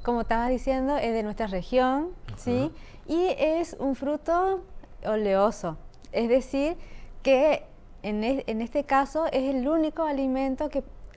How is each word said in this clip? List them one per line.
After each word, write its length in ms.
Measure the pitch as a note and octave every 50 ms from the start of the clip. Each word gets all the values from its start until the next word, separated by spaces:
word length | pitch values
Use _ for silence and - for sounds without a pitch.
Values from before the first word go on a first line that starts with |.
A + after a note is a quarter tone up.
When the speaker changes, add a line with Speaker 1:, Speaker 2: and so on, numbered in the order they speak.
| -
Speaker 1:
como 180 | A#3+ A#3+ A#3
estabas 280 | A3+ - A3+ A3+ A#3 B3+
diciendo, 480 | C4 A#3 - C4+ C4 C4 C4 C4+ D4
es 160 | C#4 - A#3 A3+
de 80 | A3+
nuestra 260 | G#3 G#3 G3+ - A3+
región, 640 | G3+ F#3+ F3+ F3 - B3 B3+ B3+ B3+ C4 C#4+ D#4+ F4+ F4+ - -
Speaker 2:
Ajá. 100 | - -
Speaker 1:
¿sí? 340 | - - B3 A#3+ B3 C#4 E4 - - - - - - -
Y 280 | - D4+ E4+ F4+ F#4 -
es 380 | - D4+ D#4 D#4 E4+ E4+ - - -
un 160 | B3+ C#4 C4
fruto 680 | - C4+ C#4 D4+ D4+ - E4 E4+ F4 F#4 F#4+ F#4+ F#4 F#4 - - - - - - - -
oleoso, 720 | - G#3+ A3 G#3+ G3 F#3+ F#3+ G3+ A3+ A3 - - E3+ D#3+ - - - - - - -
es 160 | - G#3+ A#3 A3+
decir, 480 | A#3+ C4 B3 - - C#4 C#4+ D#4 F4 - - - - - - - - - -
que 400 | C4+ C4+ B3+ D4 D#4 C#4 - - - - - - - - - -
en 200 | G#3 G#3 G#3+ G#3+
es-, 200 | A#3+ C4+ C4+ -
en 140 | - A3 A3
este 220 | A#3 A#3 - D4 C#4
caso 400 | - C#4 C4+ C#4 C#4 - D#4 E4
es 260 | D4+ - C4+ C4 C4+ C4+
el 120 | C4 A#3+
único 360 | C#4+ D#4+ E4 D#4 D#4 - E4 D#4+
alimento 680 | D4+ C#4+ C4+ C4+ C4 B3+ C4 C4+ C4+ C4 - D4+ C4+
que 140 | - C#4 - - - - - - -